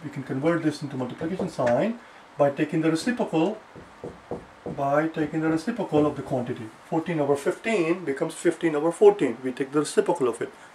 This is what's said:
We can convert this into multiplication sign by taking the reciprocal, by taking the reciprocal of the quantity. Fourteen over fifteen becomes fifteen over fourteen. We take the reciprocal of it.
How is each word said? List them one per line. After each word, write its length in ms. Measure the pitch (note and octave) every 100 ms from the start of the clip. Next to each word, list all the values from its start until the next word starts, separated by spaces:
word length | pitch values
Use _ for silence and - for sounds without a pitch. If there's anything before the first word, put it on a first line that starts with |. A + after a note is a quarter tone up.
We 60 | D3
can 100 | C#3
convert 400 | C3 C3 D#3 E3+
this 200 | D3+ D3
into 140 | C#3+ C3
multiplication 540 | B2 - E3 F#3 F#3
sign 480 | - B2 B2 G3+ A#3 - - - -
by 120 | C#3+
taking 300 | C#3+ D3+ D#3+
the 120 | D#3+
reciprocal, 680 | D#3+ B3 A#3 - D#3+ F3+ A3 - - - - - - - - - - - C#3
by 320 | C#3 D3 D#3+
taking 320 | D#3+ D3+ D#3+
the 80 | D#3+
reciprocal 580 | D#3+ - A#3 - D3+ D3+
of 80 |
the 80 | C#3+
quantity. 480 | - C3 A#2+ A#2 A2 - -
Fourteen 300 | D#3+ E3 D#3+
over 160 | C#3
fifteen 680 | C#3+ F#3 F3 A3+ G#3+ D#3+ F#3
becomes 300 | D#3+ - E3
fifteen 420 | - F3 E3 E3 D3
over 160 | D#3+
fourteen. 440 | E3+ G#3 G3+ C3+ A2+
We 80 | C3
take 220 | B2+ C3+
the 80 | D3+
reciprocal 480 | C#3+ - G3+ F3 B2+
of 120 | A2+
it. 120 | - - -